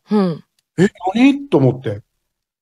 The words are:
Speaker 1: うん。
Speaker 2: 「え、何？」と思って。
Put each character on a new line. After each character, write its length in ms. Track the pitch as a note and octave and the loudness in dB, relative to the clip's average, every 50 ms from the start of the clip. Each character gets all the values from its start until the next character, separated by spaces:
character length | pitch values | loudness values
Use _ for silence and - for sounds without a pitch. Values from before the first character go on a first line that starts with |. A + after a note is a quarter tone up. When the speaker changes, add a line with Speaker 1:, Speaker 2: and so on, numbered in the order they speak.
| _ - | _ -2
Speaker 1:
う 80 | G#3 G#3+ | -2 0
ん。 240 | F#3+ F3+ D#3 B2 - _ _ _ _ _ _ | 0 -2 -4 -8 -12 _ _ _ _ _ _
Speaker 2:
「え、 120 | - F3 G#3 - - - - - | 0 0 0 0 -4 -6 -4 0
何？」 340 | A#3 C4 C#4+ C#4 C#4+ C#4 | 2 2 2 2 0 -2
と 100 | - - | -2 0
思 200 | D3 C3+ B2+ - | 2 2 0 0
っ 20 | - | -2
て。 220 | - - G#2 G2+ - _ _ _ _ _ _ _ _ _ _ _ | -6 -10 -10 -10 -12 _ _ _ _ _ _ _ _ _ _ _